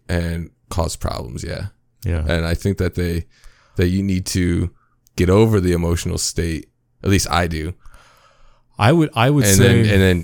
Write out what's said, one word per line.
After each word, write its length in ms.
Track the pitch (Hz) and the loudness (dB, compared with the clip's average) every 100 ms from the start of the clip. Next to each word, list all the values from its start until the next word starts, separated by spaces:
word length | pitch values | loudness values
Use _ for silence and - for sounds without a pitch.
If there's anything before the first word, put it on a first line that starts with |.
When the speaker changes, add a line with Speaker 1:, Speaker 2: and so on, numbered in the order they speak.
| - | -6
Speaker 1:
and 420 | 87 85 85 82 _ _ | -4 -4 -6 -10 _ _
cause 260 | - 82 - | -4 -4 -4
problems, 480 | - - 60 - | -6 -6 -10 -12
yeah. 240 | - 85 98 _ _ _ 92 | -10 -10 -12 _ _ _ -6
Speaker 2:
Yeah. 200 | 85 76 | -4 -2
Speaker 1:
And 180 | 85 82 | -2 0
I 80 | |
think 240 | 85 101 95 | -2 -2 -2
that 180 | 87 - | -4 -2
they, 300 | 87 85 - _ - _ _ - | -4 -4 -8 _ -20 _ _ -2
that 120 | 90 | 0
you 120 | 95 | 0
need 220 | 98 92 92 | -2 -2 -2
to 440 | 95 90 85 90 - _ _ _ - | -2 0 -2 -4 -8 _ _ _ -2
get 140 | 90 | 2
over 300 | 98 113 107 | 4 4 2
the 140 | 90 | 2
emotional 440 | 85 85 85 90 85 | 0 0 -2 -4 -6
state, 520 | - - 85 80 - _ _ _ | -6 -4 -6 -6 -12 _ _ _
at 60 | - | 0
least 200 | 98 - | 0 2
I 180 | 85 87 | -2 -2
do. 260 | 80 78 - - - _ _ _ _ - _ _ - | -4 -8 -10 -18 -20 _ _ _ _ -20 _ _ -2
Speaker 2:
I 120 | 107 | 2
would, 180 | 170 151 - | 4 2 2
I 140 | 123 | 2
would 140 | 147 104 | 2 4
Speaker 1:
And 100 | 95 | 6
Speaker 2:
say 280 | 120 95 | 6 6
Speaker 1:
then, 100 | 110 | 4
and 80 | 101 | 4
then 220 | 95 87 | 4 2